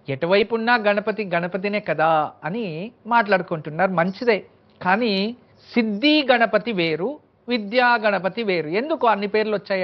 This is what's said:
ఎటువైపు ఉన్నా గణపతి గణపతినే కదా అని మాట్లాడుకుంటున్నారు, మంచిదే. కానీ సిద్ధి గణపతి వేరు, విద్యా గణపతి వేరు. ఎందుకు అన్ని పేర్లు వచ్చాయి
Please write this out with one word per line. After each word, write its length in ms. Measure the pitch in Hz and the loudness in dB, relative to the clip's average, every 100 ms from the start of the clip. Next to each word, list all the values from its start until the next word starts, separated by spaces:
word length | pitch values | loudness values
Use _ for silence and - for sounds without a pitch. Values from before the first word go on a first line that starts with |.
| - | -8
ఎటువైపు 400 | 135 170 202 208 226 | -4 2 2 2 0
ఉన్నా 160 | 226 247 208 | 2 2 2
గణపతి 360 | 202 208 214 202 170 | 0 -2 -4 -2 -2
గణపతినే 440 | 175 190 202 208 208 | -2 -4 -4 -4 -2
కదా 220 | 156 160 160 147 - 151 | 0 2 2 0 -6 -8
అని 180 | 220 208 156 214 - 214 | -6 -6 -8 -10 -12 -2
మాట్లాడుకుంటున్నారు, 800 | 240 208 190 170 165 156 151 196 175 | 0 2 0 0 -6 -6 -2 0 2
మంచిదే. 380 | 180 190 240 196 - _ _ - 180 | 0 0 0 0 -2 _ _ -6 0
కానీ 280 | 202 240 190 208 247 _ _ - | 0 2 0 -2 -6 _ _ -4
సిద్ధి 400 | - 220 202 285 302 254 | -2 0 2 4 4 4
గణపతి 400 | 247 226 214 240 190 | 4 4 0 0 -2
వేరు, 300 | 165 151 202 294 _ _ - | 0 -2 -4 -8 _ _ -6
విద్యా 380 | 240 202 247 247 240 | -4 -2 2 2 4
గణపతి 380 | 214 196 185 185 214 | 2 0 -2 -2 -2
వేరు. 200 | 180 151 185 | -2 -2 -2
ఎందుకు 240 | 294 302 233 | -2 0 0
అన్ని 140 | 202 202 | 0 0
పేర్లు 220 | 214 220 208 | 0 0 -2
వచ్చాయి 240 | - 196 | -4 -4